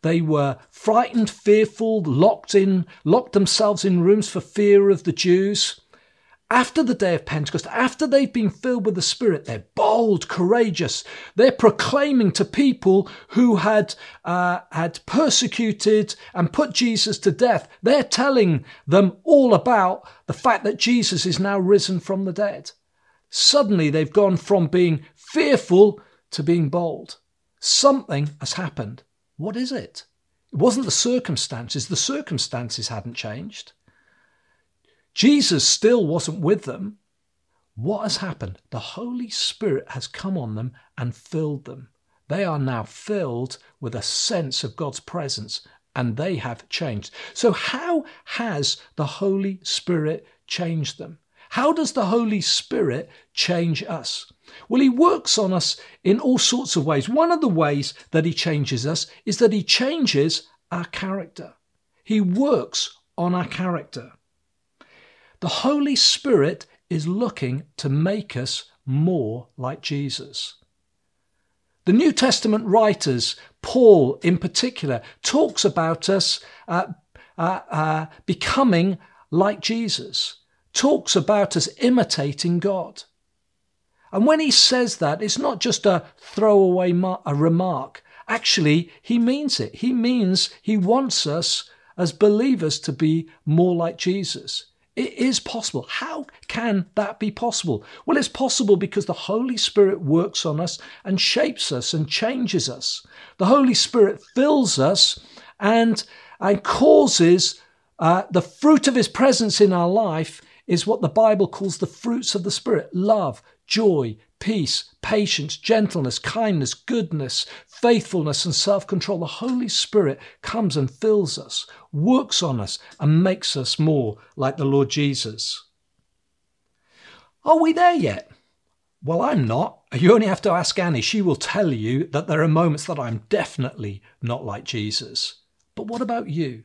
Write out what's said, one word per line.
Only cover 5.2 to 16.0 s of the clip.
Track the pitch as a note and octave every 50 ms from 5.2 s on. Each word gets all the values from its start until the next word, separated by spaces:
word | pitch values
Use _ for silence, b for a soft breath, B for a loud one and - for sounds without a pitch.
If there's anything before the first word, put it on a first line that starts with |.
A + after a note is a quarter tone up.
| - F3+ F3 F#3 F#3+ G3+ G#3 - - - - _ _ b b b b b b b b b b b _ _
After | A3+ B3 B3 - - D#4+
the | D4+ A#3+ B3
day | - G3+ F#3 E3+
of | D3+ -
Pentecost, | - D3 D#3 D3 - - D#3 - -
after | - A3 B3 B3 - - D#4 C4+
they've | C4 C#4 C#4 -
been | - A#3+ A3 G3
filled | - - - B3+ B3 A#3+ F#3+
with | G#3+ F#3
the | F3+
Spirit, | - - - - A#3+ G#3+ E3 C#3+ -
they're | - A#2 G#2+ - _ _
bold, | - - G#3+ G#3+ A#3 A#3 A3 G3+ E3+ -
courageous. | - - - F3 F3+ A3 A#3+ A#3 A3 E3 - F3 A#2+ - - B B B B B B B
They're | F#3 A#3 C4
proclaiming | B3+ - - G#3+ G#3+ - - - B3+ C#4+ C#4+ D4 C#4 B3 A3 F#3+
to | - - G3
people | - - - C#4+ C4+ A#3+ - - F#3+ F#3+ G3 G3 B B B B B
who | - A3+ B3 B3 A3
had, | F3+ D#3 G#3 A3 G#3+ G3+ G#3 - B B B B B _
uh, | D#3+ F3 F3+ F3+ F3+ F3 F3+ - _
had | - D#3+ E3 E3+ - - _
persecuted | - - A#3+ D#4+ C#4 - - B3+ - - - A#3+ A3 G#3 G#3 - G#3 G#3+ G#3+